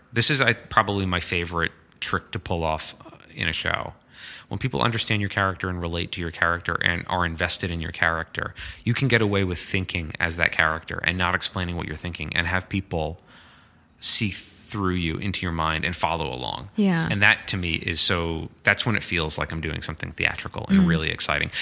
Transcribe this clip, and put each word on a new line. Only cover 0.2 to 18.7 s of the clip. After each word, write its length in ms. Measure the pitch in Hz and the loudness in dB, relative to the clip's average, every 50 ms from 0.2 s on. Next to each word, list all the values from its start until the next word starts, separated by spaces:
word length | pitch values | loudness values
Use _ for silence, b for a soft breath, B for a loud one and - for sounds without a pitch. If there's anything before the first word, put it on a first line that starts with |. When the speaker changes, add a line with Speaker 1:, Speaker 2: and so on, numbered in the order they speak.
| - - | 6 6
Speaker 1:
is, 120 | 151 131 | 6 6
I, 120 | 127 117 110 | 4 4 2
probably 520 | - - - - - 104 104 101 101 95 | 0 0 0 4 4 4 4 2 0 0
my 140 | 92 90 87 | 2 0 0
favorite 520 | - - 95 87 85 82 85 85 82 - - - _ _ _ - | 0 0 -2 -2 -2 -2 -2 -2 -2 -2 -4 -8 _ _ _ -8
trick 300 | - - - 90 - - | -4 -2 -2 -2 -2 -4
to 80 | - 87 | -8 -8
pull 240 | - - 90 85 82 | -4 -2 -2 0 0
off, 320 | 80 78 76 - - - - - | 0 0 -2 -4 -8 -10 -12 -16
uh, 120 | - - - - - - | -20 -20 -20 -20 -12 -6
in 140 | - - 80 | -4 -2 -2
a 60 | 80 | 0
show. 400 | - - - - - - - - - _ - B B B B B B B B | 0 0 0 0 0 -2 -6 -10 -14 _ -20 B B B B B B B B
When 120 | - 104 | -6 -4
people 220 | - 127 139 - | -4 -2 -2 0
understand 400 | 113 117 113 110 - - 113 104 | 0 0 0 0 -2 -2 -2 -2
your 80 | 101 95 | -2 -2
character 400 | - 101 98 95 92 - - 92 | 0 2 2 2 0 -2 -4 -4
and 120 | 90 87 | -4 -4
relate 300 | 85 85 85 85 82 - - | -4 -4 -4 -4 -4 -4 -6
to 80 | 90 | -6
your 80 | 85 80 | -6 -4
character 460 | - - 85 85 87 87 - - 82 - - | -2 0 0 0 0 0 -2 -2 -2 0 2
and 200 | - 85 87 87 - | 0 0 0 -2 -2
are 180 | 92 90 87 | 0 0 0
invested 460 | 82 80 80 90 87 - - - 87 | 0 0 0 0 2 2 2 0 -2
in 100 | 85 82 | -2 -2
your 100 | 80 85 | -4 -6
character, 640 | - - 87 82 82 82 80 - - - - - - B B B B B B | -4 0 0 0 2 0 -4 -6 -6 -6 -6 -6 -8 B B B B B B
you 100 | B 117 | B 0
can 140 | - 143 123 | 2 2 4
get 140 | 117 110 110 | 4 4 4
away 200 | 101 101 98 98 | 4 2 2 2
with 140 | 90 87 - | 0 -2 -4
thinking 540 | - - - 95 92 - - 90 80 76 - - | -4 -2 -2 -2 -2 -2 -4 -4 -4 -6 -4 -2
as 160 | 82 82 82 | -2 -2 0
that 160 | 85 82 - | 2 2 2
character 480 | - - 82 78 80 80 - - - - - | 4 2 2 2 2 -2 -6 -8 -8 -4 -2
and 140 | 82 87 92 | -2 0 0
not 160 | 90 87 90 | 0 0 0
explaining 420 | 92 - - - 98 90 87 85 | 0 -2 -2 -2 -2 -2 -2 -2
what 120 | 85 78 - | -4 -6 -6
you're 80 | 78 | -8
thinking 400 | - - 87 82 - 78 - - | -8 -8 -8 -8 -6 -8 -4 -2
and 100 | 87 87 | -2 0
have 240 | 87 92 92 - - | 0 0 -2 -2 -2
people 500 | 101 95 - - 87 82 78 76 90 - B B B B B B B B B B B B B B B - | -2 -4 -2 -2 -2 -2 -2 -4 -6 -8 B B B B B B B B B B B B B B B 4
see 300 | - - - - 117 95 | 6 6 6 6 4 2
through 640 | - - - - - - - - - 104 98 92 90 | -2 -4 -8 -10 -12 -14 -12 -6 -2 0 0 2 2
you 240 | 90 85 80 - - | 0 0 0 -2 -2
into 240 | 98 101 92 - | -2 -4 -4 -2
your 100 | - 87 | -2 -2
mind 320 | 82 82 80 80 80 78 - | -2 0 0 0 0 0 -2
and 100 | 90 85 | -2 -2
follow 360 | - - 78 82 80 76 65 | 0 0 0 0 0 -2 -2
along. 380 | 64 64 64 52 50 - - - - | -4 -4 -6 -6 -6 -6 -8 -6 -2
Speaker 2:
Yeah. 280 | - 202 190 170 165 160 - | 2 2 2 2 2 0 0
Speaker 1:
And 120 | 107 98 104 | 2 4 6
that 240 | 107 - - - - | 6 4 4 0 -4
to 80 | - 95 | -4 -2
me 180 | 87 82 80 | 0 0 -2
is 240 | - - 90 82 80 | -2 -2 2 4 6
so, 480 | - - 95 85 85 85 82 80 87 - - - - | 6 6 4 2 0 0 -2 -4 -6 -8 -8 -2 2
that's 220 | 104 | 2